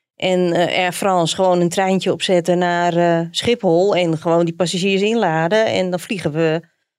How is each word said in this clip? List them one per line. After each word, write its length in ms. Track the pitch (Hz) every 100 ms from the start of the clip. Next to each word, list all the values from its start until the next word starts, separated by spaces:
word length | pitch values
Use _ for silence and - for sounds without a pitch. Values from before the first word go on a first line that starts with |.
| _ -
en, 360 | 185 185 175
eh, 260 | 165 170 -
Air 140 | 180
France 420 | - 202 180 160
gewoon 260 | - 185 180
een 80 | 175
treintje 440 | 196 190 190 190
opzetten 460 | 143 - 180 170 175
naar, 380 | 175 175 175 170
eh, 300 | 175 165 170
Schiphol 640 | - 233 240 185 165 202 180
en 220 | 170 160
gewoon 260 | 170 165
die 100 | 170
passagiers 480 | 170 170 185 196 190
inladen. 640 | 208 233 185 160 170 220 220
En 240 | 190 185
dan 100 | 180
vliegen 320 | - 196 160
we 280 | 151 165 165 - _ _